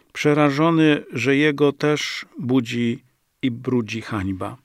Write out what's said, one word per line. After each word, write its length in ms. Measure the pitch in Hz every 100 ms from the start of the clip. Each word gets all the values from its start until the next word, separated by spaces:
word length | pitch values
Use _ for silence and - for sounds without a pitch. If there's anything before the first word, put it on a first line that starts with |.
| _
przerażony, 920 | - 151 147 147 139 160 165 156 147 -
że 240 | 131 123 139
jego 360 | 151 143 143
też 540 | 139 151 147 - - - 320
budzi 640 | 127 131 120 120 117 117 - _ _ _
i 80 | 135
brudzi 500 | 120 127 123 107 110
hańba. 560 | - 107 95 92 101 123